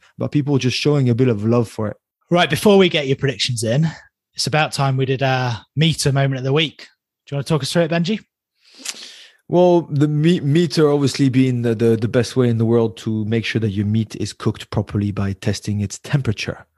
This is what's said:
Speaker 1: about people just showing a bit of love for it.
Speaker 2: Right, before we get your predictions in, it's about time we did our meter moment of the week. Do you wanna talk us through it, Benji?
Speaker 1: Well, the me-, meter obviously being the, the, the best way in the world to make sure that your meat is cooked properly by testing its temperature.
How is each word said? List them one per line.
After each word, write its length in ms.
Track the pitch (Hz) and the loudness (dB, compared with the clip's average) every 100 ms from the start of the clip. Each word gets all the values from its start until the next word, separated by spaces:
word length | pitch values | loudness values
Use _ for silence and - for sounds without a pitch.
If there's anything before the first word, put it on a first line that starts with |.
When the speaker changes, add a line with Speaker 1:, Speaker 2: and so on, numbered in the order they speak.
| _ - | _ -8
Speaker 1:
about 140 | 120 | -4
people 260 | 147 139 135 | -2 0 0
just 200 | 123 - | 0 -2
showing 320 | 147 147 123 | 0 2 2
a 60 | 117 | 2
bit 120 | 127 | 2
of 180 | 107 110 | 0 2
love 240 | 120 110 | 2 0
for 180 | - 107 | -4 -8
it. 100 | - _ _ - | -10 _ _ -2
Speaker 2:
Right, 200 | 175 165 | 0 2
before 280 | 151 214 196 | 2 4 6
we 120 | 180 | 6
get 180 | 165 135 | 2 -2
your 80 | 135 | -2
predictions 480 | 135 117 - 117 | -2 -2 -4 -4
in, 240 | 107 131 160 - - _ _ | -2 0 0 -4 -18 _ _
it's 140 | - 135 | -8 -2
about 240 | 151 151 | 0 -2
time 260 | - 139 131 | -2 -2 0
we 80 | 131 | -2
did 160 | 135 | -2
our 400 | 135 131 123 117 - 135 | 0 0 -2 -4 -6 0
meter 360 | 160 - 143 | 0 2 0
moment 280 | 135 139 135 | 0 0 -2
of 40 | |
the 100 | 131 | -2
week. 340 | 147 151 - - _ _ _ - | 0 -2 -6 -20 _ _ _ -10
Do 80 | 143 | -8
you 20 | |
wanna 60 | |
talk 180 | 135 160 | -2 -2
us 100 | 131 | -2
through 120 | 175 | -2
it, 80 | 160 | 0
Benji? 320 | 170 165 220 - _ _ _ _ - - - - - - _ - | 0 -2 -6 -10 _ _ _ _ -18 -14 -14 -16 -20 -20 _ -2
Speaker 1:
Well, 340 | 170 180 175 | 2 4 4
the 240 | 160 143 151 | 0 0 0
me-, 320 | 151 160 175 | 2 2 2
meter 500 | 139 160 175 - 147 | 2 2 2 2 2
obviously 400 | 143 135 - 139 | 2 0 2 2
being 320 | 131 131 123 | 4 2 0
the, 140 | 117 110 | -2 2
the, 200 | 117 113 | 2 2
the 120 | 110 | 2
best 280 | 127 113 131 | 0 0 0
way 140 | 123 | 2
in 80 | 113 | 2
the 80 | 113 | 2
world 320 | 117 113 110 | 2 0 -4
to 260 | 113 110 104 | -6 -4 -2
make 200 | 113 107 | -2 -2
sure 140 | 113 | -2
that 100 | 107 | -2
your 160 | 98 104 | -2 0
meat 300 | 110 107 - | 0 -2 -6
is 180 | 104 | -10
cooked 380 | - 117 - - | -4 -4 -4 -6
properly 400 | - 104 107 101 | -6 -4 -2 -2
by 220 | 98 98 | -2 -4
testing 480 | 95 107 101 - 104 | -4 -4 -4 -4 -4
its 180 | 101 - | -4 -8
temperature. 640 | - 143 123 - - - - | -4 -4 -2 -6 -6 -12 -14